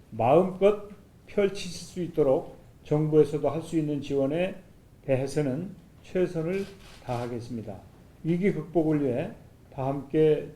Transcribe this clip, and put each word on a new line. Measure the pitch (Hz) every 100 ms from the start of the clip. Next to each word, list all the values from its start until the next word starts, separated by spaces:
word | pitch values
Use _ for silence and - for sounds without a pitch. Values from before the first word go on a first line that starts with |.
| -
마음껏 | 113 117 156 190 - 196 208 - - - - -
펼치실 | - 196 - 185
수 | - - 180
있도록 | 165 - 139 143 - - - -
정부에서도 | - 151 156 156 147 151 139
할 | 160
수 | 160 165
있는 | 147 147
지원에 | 135 139 135 160 185 107 - - - -
대해서는 | - 131 135 156 147 147 185 - - -
최선을 | - 185 175 170 160 196 208 - - -
다하겠습니다. | - 120 120 120 113 117 104 95 - - - -
위기 | 160 175 196
극복을 | 156 156 175 156 151 135
위해 | 120 170 - - - -
다 | - 131
함께 | 143 - 156 156 147 147